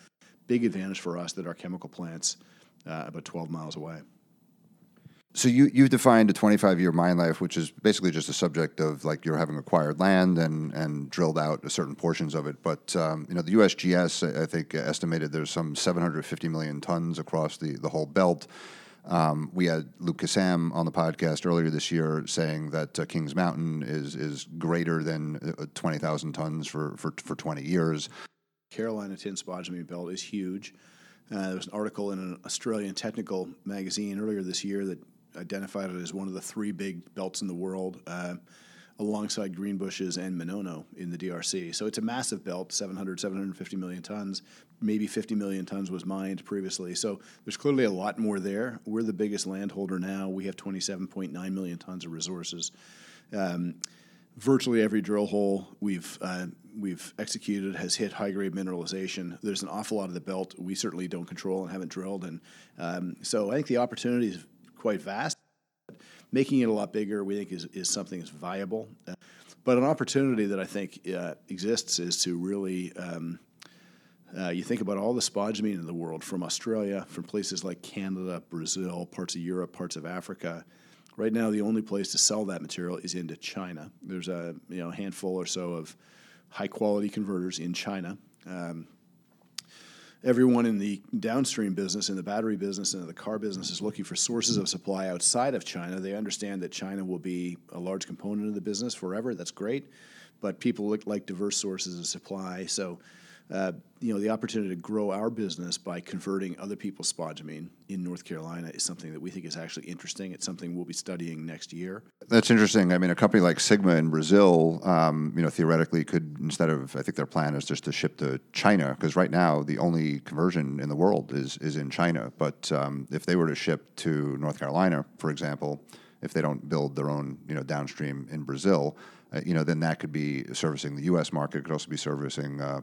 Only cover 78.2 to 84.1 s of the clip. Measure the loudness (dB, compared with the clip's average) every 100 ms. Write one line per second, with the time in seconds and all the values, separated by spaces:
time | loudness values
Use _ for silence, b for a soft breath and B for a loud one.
78.2 | -4 -6 -8 -8 -4 -4 -4 -6 -8 -8
79.2 | -8 -6 -4 -2 -4 -6 -8 -8 -8 -8
80.2 | -10 -8 -8 -8 -12 b b b b -2
81.2 | 0 2 2 2 2 0 0 -2 -2 2
82.2 | 2 2 -2 -6 -8 -6 -4 -4 -6 -6
83.2 | -6 -8 -10 -8 -8 -10 -14 -16 -10